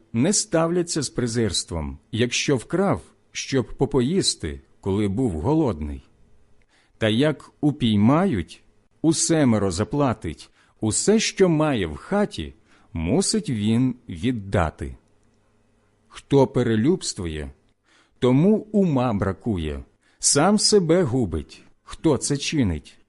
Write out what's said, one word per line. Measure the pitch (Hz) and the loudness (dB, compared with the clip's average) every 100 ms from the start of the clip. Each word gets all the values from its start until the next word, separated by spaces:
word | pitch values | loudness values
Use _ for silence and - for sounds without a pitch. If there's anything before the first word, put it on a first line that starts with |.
| _ | _
не | 113 156 | 0 2
ставляться | 208 - 160 165 175 175 160 | 0 0 0 0 0 -2 -4
з | 135 | -4
презирством, | - 123 117 107 - - 82 71 67 _ | -4 -2 0 -2 -2 -6 -6 -6 -10 _
якщо | 107 120 - - 131 | -2 -2 -2 0 -2
вкрав, | - 170 196 104 - _ _ | -2 -2 0 -2 -6 _ _
щоб | - - 131 110 - | -14 -4 -2 -2 -2
попоїсти, | 131 131 120 190 - - 78 71 - _ | 0 0 0 0 -2 -4 -8 -10 -16 _
коли | 98 98 104 | -4 0 0
був | 95 131 | 0 -2
голодний. | 78 92 160 139 76 76 67 - _ _ - _ _ _ _ _ _ | -2 0 0 0 -2 -8 -10 -16 _ _ -20 _ _ _ _ _ _
Та | 110 | 0
як | 110 151 143 - _ | 2 2 -2 -10 _
упіймають, | 147 147 117 104 110 151 196 104 - - _ _ _ _ | -2 0 2 4 4 4 2 -2 -6 -14 _ _ _ _
усемеро | 156 160 - 156 131 107 98 | 0 2 0 2 4 2 0
заплатить, | 87 107 143 139 107 85 - - _ _ _ | -2 -2 0 -2 -2 -8 -12 -18 _ _ _
усе, | 110 - - 220 | -2 0 2 2
що | - - 185 | 2 2 2
має | 151 156 123 85 | 4 2 0 -2
в | 73 | -6
хаті, | - 202 208 - 71 - _ _ _ | -4 -2 -2 -4 -12 -14 _ _ _
мусить | 85 80 151 196 220 - | -6 0 0 0 -2 -2
він | 113 107 117 127 - - | -2 0 2 0 -2 -12
віддати. | 85 110 120 98 98 80 - 71 64 _ _ _ _ _ _ _ _ _ _ _ | -6 -4 -4 -2 -2 -2 -4 -12 -14 _ _ _ _ _ _ _ _ _ _ _
Хто | - - 139 131 | -20 0 2 4
перелюбствує, | 127 117 110 131 185 - - 85 76 69 - _ _ _ _ _ _ | 2 0 2 2 0 -4 -8 -8 -8 -10 -14 _ _ _ _ _ _
тому | 123 131 185 214 | 2 4 4 2
ума | - 208 185 139 123 | 0 0 2 2 0
бракує, | 101 95 90 120 95 76 69 - _ _ _ | 0 -2 -4 -4 -4 -4 -8 -12 _ _ _
сам | - 143 180 214 | 0 2 4 2
себе | - 214 160 175 | 4 2 4 2
губить, | 147 131 101 80 71 - - _ | 2 0 -2 -4 -8 -18 -20 _
хто | - - 160 127 | -20 -2 0 0
це | - 143 | 0 -4
чинить. | - 156 107 78 - - | -2 0 0 -2 -8 -20